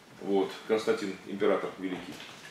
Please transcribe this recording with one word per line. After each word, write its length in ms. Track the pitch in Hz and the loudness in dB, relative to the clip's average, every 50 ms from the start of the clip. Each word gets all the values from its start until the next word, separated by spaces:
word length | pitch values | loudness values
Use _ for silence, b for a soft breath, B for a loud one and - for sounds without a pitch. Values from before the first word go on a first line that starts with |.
| - - - - | -20 -20 -14 -8
вот, 280 | - 98 101 95 92 - - - - | 0 2 4 4 4 2 -2 -6 0
Константин, 480 | - 110 110 - 113 107 - 104 95 90 - - | 2 2 4 4 2 2 2 0 -4 -4 -6 -8
император 420 | - 101 95 110 98 92 87 - - - | -8 -2 2 4 4 4 4 2 -2 -4
великий. 360 | 95 92 95 90 87 - - - - - - - B B B | -4 -4 -4 -4 -4 -6 -8 -10 -12 -12 -14 -16 B B B